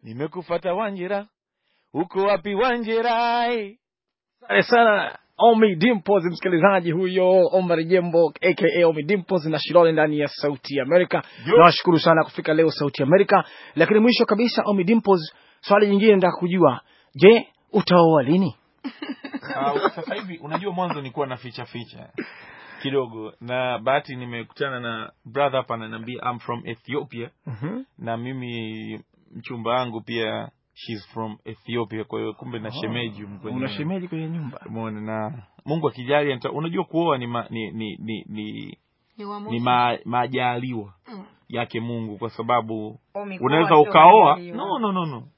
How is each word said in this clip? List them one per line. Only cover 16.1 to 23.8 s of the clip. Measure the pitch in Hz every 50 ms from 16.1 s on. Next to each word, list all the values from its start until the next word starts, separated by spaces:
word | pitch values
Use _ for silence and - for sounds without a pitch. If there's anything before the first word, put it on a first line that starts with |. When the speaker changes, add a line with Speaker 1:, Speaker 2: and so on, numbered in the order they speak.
| 208
Speaker 2:
nataka | 190 180 175 165
kujua, | - 180 175 175 190 165 143 120 113 _ _ _ _ _ _ _
je, | 139 170 196 226 226 - _ _ _ _ _
utaoa | - 208 - - 180 180 170 165 160 151
lini? | 127 131 156 185 196 151 110 _ _ _ _ _ _ 269 - - - - 277 - - - - - - - -
Speaker 1:
Ah, | - 135 139 143 - 392 -
sasa | - - 160 - -
hivi, | 208 208 185 175 160
unajua, | - 147 160 165 185 202
mwanzo | 180 180 185 175 151
nilikuwa | 147 139 131 117 151 143
na | 131 127
ficha | 117 - 123 113 - 120
ficha | - - 120 117 - - - - - _ - - - - - - - - - - - - -
kidogo, | - 139 135 139 131 113 113 113 107 107 - _
na | 120 120 123 127 127 127 123
bahati | 113